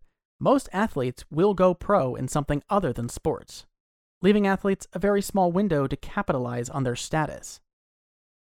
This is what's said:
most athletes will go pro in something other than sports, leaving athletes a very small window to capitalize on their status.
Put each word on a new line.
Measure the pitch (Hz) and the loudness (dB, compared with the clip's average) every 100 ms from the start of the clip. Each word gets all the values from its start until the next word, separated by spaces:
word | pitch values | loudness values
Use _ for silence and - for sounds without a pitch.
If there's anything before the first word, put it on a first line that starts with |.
| - _ _ - | -18 _ _ -2
most | 165 269 - | 2 2 2
athletes | 185 220 - 127 - - | -2 -2 0 -4 -4 -6
will | 151 202 | 0 2
go | 180 185 | 4 4
pro | 180 - 202 131 | 2 2 2 2
in | 120 131 | -2 -4
something | 151 143 147 - | -2 0 -2 0
other | 202 170 | 0 0
than | 120 117 | -2 -6
sports, | - 160 135 - - - _ _ _ _ _ | -4 -4 -4 -6 -20 -20 _ _ _ _ _
leaving | 185 208 196 | 4 4 4
athletes | 190 202 190 - | 0 0 -4 -6
a | 175 | -4
very | 202 202 | 0 0
small | 196 202 175 | 0 2 2
window | 175 202 151 135 | 2 2 0 0
to | 135 | -4
capitalize | - - 202 143 120 120 127 | -6 -4 -2 -2 -2 -6 -6
on | 139 | -4
their | 127 120 | -2 -4
status. | - 156 151 - - - _ _ _ _ _ _ _ _ _ _ | -2 -2 -2 -6 -16 -20 _ _ _ _ _ _ _ _ _ _